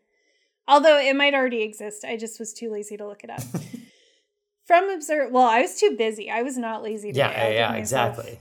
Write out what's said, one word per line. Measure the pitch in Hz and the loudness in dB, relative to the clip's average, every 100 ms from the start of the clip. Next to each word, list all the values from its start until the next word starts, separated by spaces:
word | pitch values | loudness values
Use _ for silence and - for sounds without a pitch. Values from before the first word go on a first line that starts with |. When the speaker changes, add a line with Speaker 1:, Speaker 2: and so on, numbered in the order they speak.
| _ _ _ _ _ _ - | _ _ _ _ _ _ 4
Speaker 1:
Although | 285 311 294 | 6 8 6
it | 269 277 | 4 2
might | 285 | 4
already | 277 254 233 | 4 2 0
exist. | 214 214 208 208 | -4 -6 -12 -12
I | - 233 | -10 -8
just | 220 - | -8 -10
was | 220 | -12
too | - 233 | -10 -8
lazy | 208 208 208 | -8 -10 -12
to | 208 | -14
look | 202 | -14
it | 226 | -14
up. | - | -14
Speaker 2:
<laughs> | - - - - - _ _ _ _ _ _ _ | -10 -10 -10 -14 -18 _ _ _ _ _ _ _
From | - 349 392 | 2 4 4
Speaker 1:
From | |
observe, | 370 294 302 247 | -2 -4 -2 0
well, | 254 247 | 4 4
I | 233 | 4
was | 349 | 2
too | - 415 240 | 2 0 2
busy. | 226 220 202 | -2 -4 -6
I | 220 | -4
was | 262 254 | -4 -4
not | 226 220 | -6 -6
lazy | 220 214 208 | -8 -8 -4
today. | 131 | 0
Speaker 2:
Yeah, | 117 113 | 0 2
Speaker 1:
I'll | 113 | 0
Speaker 2:
yeah, | 110 113 | 2 0
Speaker 1:
give | 113 | -2
myself | 107 127 117 117 | -2 0 0 -2
Speaker 2:
exactly. | 113 - | -12 -14